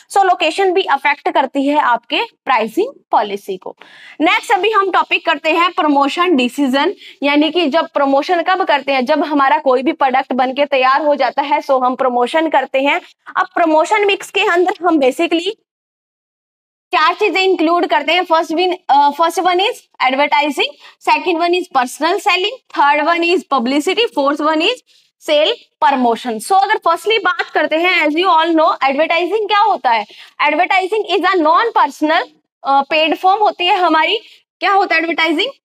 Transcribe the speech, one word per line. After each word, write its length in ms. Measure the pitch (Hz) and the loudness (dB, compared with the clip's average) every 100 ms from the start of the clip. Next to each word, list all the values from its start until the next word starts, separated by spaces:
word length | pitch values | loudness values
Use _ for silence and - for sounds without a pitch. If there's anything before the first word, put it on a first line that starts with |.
| - | -4
So 120 | 403 | 0
लोकेशन 500 | 381 370 320 339 392 | 2 2 0 0 0
भी 80 | 359 | 0
अफेक्ट 480 | - 277 285 - 370 | 0 0 0 -2 -2
करती 380 | 311 262 285 277 | 0 0 0 0
है 120 | 294 | 0
आपके 420 | 247 233 - 320 466 _ - | 0 0 -2 -4 -4 _ -4
प्राइसिंग 480 | 247 220 262 494 - - | -2 -2 -2 -4 -6 -2
पॉलिसी 460 | - 208 202 - 190 | -2 -2 -6 -10 -10
को। 180 | - - - - - - | -12 -18 -20 -20 -14 -2
नेक्स्ट 300 | 320 427 - | 0 0 0
अभी 200 | 403 403 | 0 0
हम 200 | 427 392 | 0 0
टॉपिक 340 | 349 311 370 339 | 0 0 -2 -2
करते 260 | 302 320 | -2 0
हैं 200 | 330 359 | 0 0
प्रमोशन 640 | 349 302 277 277 349 359 277 | 0 0 2 0 0 0 2
डिसीजन, 580 | 247 - 277 269 311 - - - | 0 -2 0 0 0 -4 -14 -4
यानी 280 | 285 294 311 | 0 2 2
कि 160 | 330 311 | 0 0
जब 200 | 320 320 | 0 -2
प्रमोशन 540 | 285 277 277 294 349 | -2 0 0 0 -2
कब 220 | 330 370 | 0 0
करते 280 | 359 285 277 | 0 -2 0
हैं, 140 | 269 254 | -2 0
जब 180 | 302 | 0
हमारा 340 | 311 294 269 302 | 0 0 2 2
कोई 260 | 277 254 | 2 0
भी 80 | 269 | 0
प्रोडक्ट 420 | - 269 262 269 | 0 0 0 -2
बन 200 | 254 254 | -2 -2
के 120 | 262 285 | -2 0
तैयार 420 | 269 254 262 294 | 0 2 2 0
हो 80 | 285 | 0
जाता 260 | 240 277 | -2 -2
है 180 | 285 302 | -2 -2
so 240 | 294 262 | 0 0
हम 120 | 254 254 | 0 0
प्रमोशन 540 | 262 240 240 320 320 | -2 0 0 0 0
करते 320 | 294 262 269 | 0 0 -2
हैं। 200 | 277 339 - _ - - | 0 -2 -6 _ -8 -4
अब 100 | 381 359 | -4 -2
प्रमोशन 500 | 330 311 330 427 403 | 2 2 2 0 0
मिक्स 240 | 381 - | -2 -4
के 120 | 381 | -2
अंदर 320 | 392 349 359 415 349 | 0 2 0 -2 0
हम 120 | 320 | 2
basically 520 | 262 277 339 330 349 453 _ _ _ _ _ _ _ _ _ _ _ _ _ | 2 0 -2 -2 -4 -8 _ _ _ _ _ _ _ _ _ _ _ _ _
चार 200 | 339 311 | 0 0
चीजें 280 | 359 415 349 | 0 -2 0
इंक्लूड 440 | 381 370 330 349 349 | 0 0 0 0 0
करते 280 | 320 285 | -2 0
हैं। 120 | 349 370 | -2 0
फर्स्ट 260 | 320 330 | 0 0
वन, 200 | 320 370 330 - | -2 -2 -2 0
अ, 200 | 277 285 | 2 2
फर्स्ट 300 | 285 330 359 | 2 -2 0
वन 200 | 349 359 | 0 0
is 160 | 427 494 _ - | -2 -4 _ -4
advertising, 600 | 254 269 294 294 294 277 523 - - - - | -2 0 0 0 -2 -4 -6 -8 -20 -8 -2
second 260 | 302 349 320 | -2 -2 -2
one 260 | 349 359 | 0 -2
is 20 | - 269 | -2 -4
personal 380 | 254 - 320 381 | -4 -4 -4 -2
selling, 600 | - 359 403 508 _ - | -2 -2 -4 -8 _ 0
third 260 | 285 294 302 | 2 2 0
one 320 | 339 339 359 | 0 0 -2
is 60 | - | -2
publicity, 520 | 269 233 285 359 381 466 - | -2 0 -2 -2 -2 -2 -2
fourth 220 | 277 294 302 | -2 0 -2
one 140 | 320 | 0
is 140 | 359 508 _ _ _ _ | -2 -4 _ _ _ _
सेल 340 | - 294 330 | -2 0 0
प्रमोशन। 840 | 480 _ - 277 277 240 226 247 220 | -2 _ -2 0 2 0 -2 -6 -8
So 120 | - | -2
अगर 260 | 381 403 427 | 0 0 0
फर्स्टली 400 | 339 339 415 453 | 0 -2 0 -2
बात 320 | 370 359 392 | -2 -4 -4
करते 260 | 370 302 311 | -2 0 0
हैं, 320 | 359 349 302 | 0 2 0
as 60 | |
you 140 | 302 370 | 0 2
all 280 | 320 330 320 | 2 2 2
know, 200 | 330 - | 2 2
एडवर्टाइजिंग 640 | 269 269 320 339 349 440 403 | 0 0 0 0 0 -2 0
क्या 120 | 415 | 2
होता 300 | 440 339 247 | 2 2 0
है? 160 | 226 208 - - - | 0 -4 -14 -14 -4
Advertising 720 | 294 302 359 392 370 427 - 359 | -2 0 0 0 0 -2 -2 0
is 80 | 359 381 | 0 2
a 0 | |
non 300 | 302 349 466 - | 4 2 2 0
personal, 460 | 294 - 302 330 508 _ _ _ | 0 0 0 0 -2 _ _ _
अ, 180 | 269 277 | 0 0
पेड 340 | 277 311 311 - | 2 0 0 2
फॉर्म 260 | 370 415 | 2 2
होती 240 | 415 - 349 | 2 0 0
है 120 | 392 | 2
हमारी। 420 | 349 311 320 440 - - _ - | 2 2 0 -2 -6 -20 _ -6
क्या 120 | 349 | 0
होता 240 | 392 392 330 | 2 2 0
है 60 | |
एडवर्टाइजिंग? 500 | 330 330 320 311 480 - | 0 -2 0 0 -4 -8